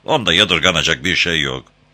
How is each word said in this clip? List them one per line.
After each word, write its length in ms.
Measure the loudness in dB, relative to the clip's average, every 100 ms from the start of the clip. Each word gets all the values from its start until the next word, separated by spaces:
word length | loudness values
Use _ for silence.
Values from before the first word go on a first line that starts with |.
| -2
Onda 280 | -2 2
yadırganacak 720 | 2 2 2 2 0 0 -2
bir 120 | -2 -2
şey 260 | 0 -2
yok. 300 | -2 -6 -12 _ _